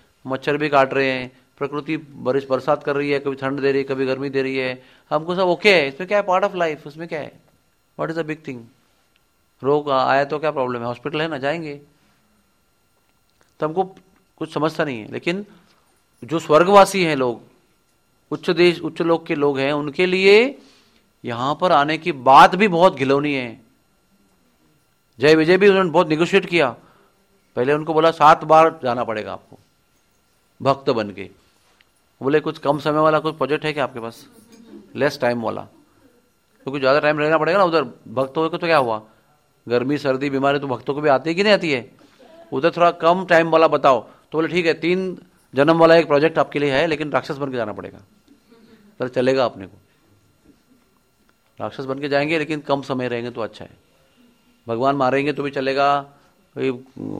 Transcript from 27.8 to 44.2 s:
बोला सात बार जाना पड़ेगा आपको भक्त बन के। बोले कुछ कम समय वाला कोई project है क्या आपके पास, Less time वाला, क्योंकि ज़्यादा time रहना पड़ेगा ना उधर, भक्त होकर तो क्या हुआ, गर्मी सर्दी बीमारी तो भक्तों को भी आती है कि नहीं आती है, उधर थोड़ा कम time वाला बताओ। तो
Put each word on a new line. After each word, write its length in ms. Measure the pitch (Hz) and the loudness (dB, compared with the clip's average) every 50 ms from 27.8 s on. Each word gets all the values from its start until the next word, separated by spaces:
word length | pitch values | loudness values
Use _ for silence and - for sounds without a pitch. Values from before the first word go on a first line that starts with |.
| 156 165 160 | -2 -2 0
बोला 160 | 156 160 165 | 2 2 2
सात 340 | 160 - 147 151 165 165 160 | 4 6 6 6 6 6 4
बार 360 | 151 156 160 160 160 160 160 - | 4 6 6 6 4 2 -2 -4
जाना 220 | 127 120 127 117 | -4 -4 -4 -4
पड़ेगा 280 | 107 110 107 101 98 92 | -6 -6 -8 -8 -10 -12
आपको 260 | - - _ - - _ _ _ _ _ _ _ _ _ _ _ _ _ _ _ _ _ _ _ - - | -14 -16 _ -20 -20 _ _ _ _ _ _ _ _ _ _ _ _ _ _ _ _ _ _ _ -4 -2
भक्त 280 | 139 135 135 - 147 | 0 0 0 -2 -2
बन 200 | 127 113 107 101 | -2 -2 -4 -6
के। 200 | 92 101 95 87 - _ _ _ _ _ _ _ _ _ _ _ _ _ _ _ _ _ 123 | -10 -14 -18 -18 -20 _ _ _ _ _ _ _ _ _ _ _ _ _ _ _ _ _ -2
बोले 180 | 135 147 151 | 0 0 0
कुछ 180 | - 156 151 - | 0 -4 -8 -4
कम 200 | - 139 143 147 | -4 -4 -2 -2
समय 220 | 135 156 147 151 | -2 -2 0 0
वाला 180 | 156 156 156 151 | 2 2 2 0
कोई 140 | 151 160 151 | -2 -4 -6
project 320 | 156 135 131 151 147 - | -4 -4 -4 -4 -4 -4
है 80 | 156 147 | -6 -4
क्या 120 | 151 135 | -4 -6
आपके 160 | 120 127 120 | -6 -6 -10
पास, 280 | 110 117 113 - - - _ - _ _ - - - - - - - _ - | -12 -12 -14 -16 -20 -20 _ -20 _ _ -20 -20 -20 -20 -20 -20 -20 _ -6
Less 240 | 113 131 147 143 - | -4 -4 -4 -2 -2
time 220 | 131 120 120 120 113 | -4 -4 -2 -4 -4
वाला, 200 | 104 101 101 101 - _ _ _ _ _ _ _ _ _ _ _ _ _ _ _ _ _ _ _ | -6 -8 -8 -12 -16 _ _ _ _ _ _ _ _ _ _ _ _ _ _ _ _ _ _ _
क्योंकि 180 | 135 135 143 | -10 -6 -2
ज़्यादा 200 | 131 131 139 151 | 2 2 2 2
time 180 | 151 151 151 151 | 2 0 0 0
रहना 200 | 147 151 160 156 | 0 0 2 2
पड़ेगा 200 | 151 156 175 202 | 2 2 2 2
ना 60 | 190 | 2
उधर, 180 | 175 165 160 139 117 - - _ - | 2 2 0 -2 -2 -8 -16 _ -8
भक्त 280 | 110 123 135 131 - | -6 -4 -4 -4 -2
होकर 220 | 160 160 160 170 165 | -4 -2 -2 -4 -4
तो 80 | 175 | -2
क्या 100 | 165 165 | 0 2
हुआ, 260 | 147 131 117 110 104 - - _ _ _ _ _ _ _ _ _ _ _ 113 | 2 2 0 -2 -6 -8 -14 _ _ _ _ _ _ _ _ _ _ _ -2
गर्मी 300 | 117 120 120 131 147 139 | -2 -2 0 0 -2 -2
सर्दी 320 | 143 139 131 131 143 143 | 0 -2 -2 0 -2 -2
बीमारी 280 | 135 135 135 139 143 147 | -2 0 0 0 0 0
तो 100 | 143 139 | -2 -4
भक्तों 260 | 123 117 - - 139 | -6 -6 -6 -6 -6
को 60 | 143 | 0
भी 80 | 151 151 | 2 2
आती 220 | 135 127 160 160 | 2 2 0 -2
है 40 | 170 | -2
कि 80 | 180 202 | 0 2
नहीं 100 | 214 202 | 2 2
आती 200 | 180 175 160 139 | 2 2 -2 -4
है, 320 | 123 110 - - _ - _ _ _ - - - - - - 131 | -4 -6 -10 -18 _ -20 _ _ _ -20 -20 -20 -20 -16 -10 -4
उधर 180 | 131 143 170 | -2 -2 -2
थोड़ा 200 | 165 170 170 170 | 2 2 2 2
कम 360 | 170 170 160 165 175 190 185 | 2 2 2 2 2 2 0
time 240 | 180 175 165 165 165 | 2 2 2 4 4
वाला 180 | 160 160 160 156 | 4 4 4 4
बताओ। 320 | 151 143 139 143 131 113 | 2 2 2 2 2 2
तो 380 | - - - _ | 0 -6 -16 _